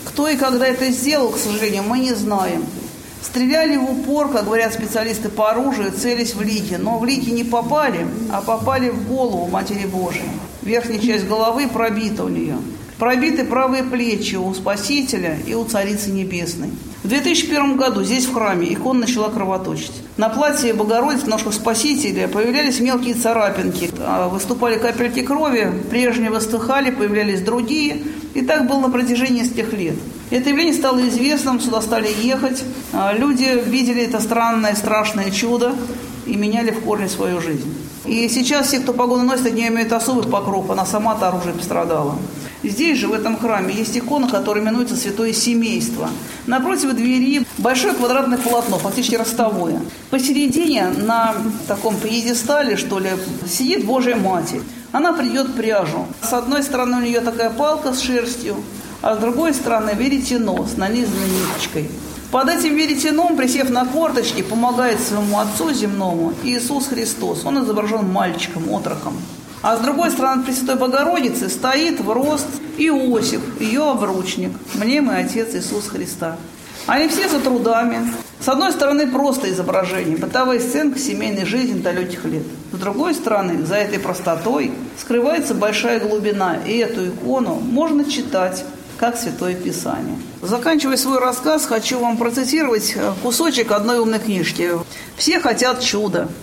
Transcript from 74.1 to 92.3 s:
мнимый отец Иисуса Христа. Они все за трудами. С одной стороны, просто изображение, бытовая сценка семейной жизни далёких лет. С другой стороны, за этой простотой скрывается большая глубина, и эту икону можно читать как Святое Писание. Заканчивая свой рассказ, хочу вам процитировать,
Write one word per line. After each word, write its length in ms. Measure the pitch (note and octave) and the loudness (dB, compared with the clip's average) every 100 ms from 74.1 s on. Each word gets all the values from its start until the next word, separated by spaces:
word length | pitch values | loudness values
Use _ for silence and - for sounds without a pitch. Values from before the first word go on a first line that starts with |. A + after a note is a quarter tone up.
| F#3+ F#3 - F#3 F3+ - - | -2 -2 -4 -4 -6 -8 -2
мнимый 420 | G#3+ C#4+ C4+ F#3+ | 2 2 2 2
отец 360 | F3+ A3 A3+ | 0 -2 -2
Иисуса 360 | F#3 D#3 G#3 G3+ | -4 -4 -4 -4
Христа. 480 | - F3+ - E3 E3 - - - - - | -6 -6 -6 -6 -6 -12 -18 -18 -10 0
Они 240 | C4 D#4 | 2 2
все 180 | E4 - | 0 0
за 120 | D4 | 2
трудами. 680 | C4 B3 G#3+ A3+ A#3+ A#3 A#3 - - - | 2 2 2 2 2 0 -2 -4 -10 -6
С 80 | - | 0
одной 240 | C4 F#4+ | 2 2
стороны, 360 | - C#4+ C#4+ C#4+ | 2 2 4 2
просто 440 | B3+ C#4+ C4+ G3 | 2 2 2 0
изображение, 640 | F3+ F3 F#3 F3+ F#3 D#3+ D#3+ | -2 0 0 0 -2 -2 -2
бытовая 460 | F3+ B3 B3+ B3 | 0 0 2 2
сценка 360 | B3 C#4+ D4+ - | 2 2 2 0
семейной 480 | - G3+ A3 G3+ F3+ | -2 -2 -2 -2 0
жизни 340 | A#3 B3+ F#3+ | 0 0 0
далёких 440 | F3+ F3 F3+ - | -2 -2 -4 -4
лет. 200 | E3 D#3 - - - | -4 -4 -6 -10 -10
С 60 | F3 | -6
другой 380 | F#3 G3+ E4+ D4+ | -4 0 0 0
стороны, 500 | - G#3 F#3+ E3 D#3+ | 0 0 0 0 0
за 100 | G3+ | 0
этой 240 | G#3 G3+ | 0 -2
простотой 720 | D#3 F3+ F3+ E3 F3 C4+ - - - - | -4 -4 -2 0 0 0 0 -4 -10 -12
скрывается 560 | - A#3+ B3 E4 C#4+ G3+ | -2 0 2 0 0 0
большая 440 | G#3+ G#3 A#3+ A#3 | 0 0 0 0
глубина, 560 | G#3 G#3+ G#3 G3+ F#3 E3 - | 0 0 0 0 0 0 0
и 120 | A3+ | 0
эту 300 | A3 A#3 F3+ | 0 0 -4
икону 480 | - A#3 C4 C4 D#4+ | -4 -2 0 0 -2
можно 500 | A#3+ B3 D#4+ D4 C#4+ | 0 2 2 2 2
читать 580 | - - - F#3 - - - - - | -2 -2 0 0 -2 -8 -12 -16 -2
как 200 | A#3 A#3 | -2 0
Святое 380 | G#3+ - F3+ F3+ | -4 -4 -4 -2
Писание. 600 | F3+ - - - - - - - | -4 -4 -4 -4 -4 -6 -10 -10
Заканчивая 540 | F3 A#3+ B3 D#4+ C4+ C4 | -4 0 2 2 2 0
свой 240 | C4 C4 | 2 2
рассказ, 460 | B3+ B3 C4+ D#4 D#4 | 2 0 0 0 2
хочу 340 | A3+ A3 B3+ | -2 0 0
вам 180 | A#3+ A#3 | 0 0
процитировать, 760 | A#3 | 0